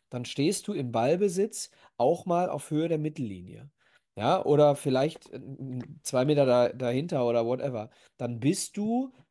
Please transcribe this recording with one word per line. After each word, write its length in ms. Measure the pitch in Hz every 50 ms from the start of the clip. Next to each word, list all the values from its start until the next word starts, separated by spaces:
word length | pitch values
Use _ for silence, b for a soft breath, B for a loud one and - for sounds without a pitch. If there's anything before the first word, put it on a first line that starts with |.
| b -
dann 140 | - 123 123
stehst 440 | - - - 139 170 202 - - -
du 40 | 208
im 200 | 160 135 123 113
Ballbesitz 800 | 113 120 135 170 180 208 202 170 185 202 226 - - - - b b b b b
auch 300 | - - 170 170 170 -
mal 220 | 180 170 175 180 -
auf 220 | - 143 - -
Höhe 180 | 156 151 160 170
der 100 | 165 151
Mittellinie. 720 | 151 156 151 151 131 107 98 90 87 92 - 107 120 143 _ _ _ _ _ _ _ _ - -
Ja, 260 | 104 127 175 185 -
oder 320 | - 147 143 147 147 143
vielleicht, 540 | - - 143 131 131 135 160 - - - - -
äh, 80 | - - - 135 - 135 131 127 127 120 - - - -
zwei 220 | - - 127 131
Meter 220 | 147 151 147 139
da-, 240 | 127 123 123 123 -
dahinter 560 | - 127 127 120 120 131 156 175 175 139 123
oder 180 | 120 117 117 113
whatever. 460 | 117 127 127 - 143 127 110 107 123 b b b b b
Dann 240 | - 127 120 123 117
bist 360 | 107 143 190 - - - -
du 360 | 202 208 214 233 247 269 262 b b b b